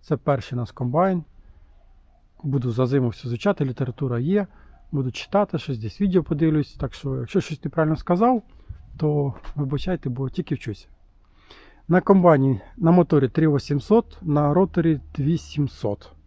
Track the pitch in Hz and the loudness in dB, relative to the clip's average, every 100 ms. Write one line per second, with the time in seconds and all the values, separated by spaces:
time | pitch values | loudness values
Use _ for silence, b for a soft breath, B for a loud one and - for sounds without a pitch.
0 | - 151 - 139 - 123 117 - 123 139 | -4 -4 0 -2 -2 -8 -8 -6 -2 0
1 | 190 180 156 - - - - - _ - | 0 0 -6 -20 -20 -20 -20 -20 _ -20
2 | _ _ _ _ 143 135 123 113 131 139 | _ _ _ _ -4 -2 -2 -2 0 2
3 | 123 - 123 117 - 196 135 120 127 - | 0 -4 -8 -2 -2 0 -4 -4 -6 -4
4 | 135 120 135 202 190 b b b - 143 | -4 -2 0 0 -2 b b b -6 -4
5 | 131 - - 196 202 160 - 120 107 - | -4 -6 -2 -2 0 -4 -6 -8 -8 -4
6 | 202 180 151 147 160 151 143 - 135 - | 0 2 0 0 2 2 -2 -6 -8 -8
7 | 139 131 120 196 - 156 151 165 156 156 | -8 -6 -2 -4 -4 -8 -6 0 0 0
8 | - 175 233 247 - b b b - - | -2 2 2 2 -4 b b b -18 -4
9 | 156 147 139 - - 143 135 143 - 180 | -2 0 -2 -6 -12 -6 -4 -4 -4 -4
10 | 139 123 135 - 165 147 - 104 - - | -4 -6 -6 -6 -6 -6 -6 -12 -14 -20
11 | _ _ _ b b b b b - 175 | _ _ _ b b b b b 0 2
12 | - 196 175 151 135 123 B - 165 175 | 6 6 8 6 4 0 B -2 4 4
13 | 170 151 131 - 156 143 - 143 - 220 | 4 2 2 2 2 2 -2 -4 2 2
14 | - - 160 147 147 156 190 - 165 147 | 2 -10 -2 0 2 2 2 0 0 -2
15 | - - 139 165 - 147 139 - 110 101 | -4 -4 -2 -2 -4 -4 -4 -2 -6 -6
16 | - - | -10 -20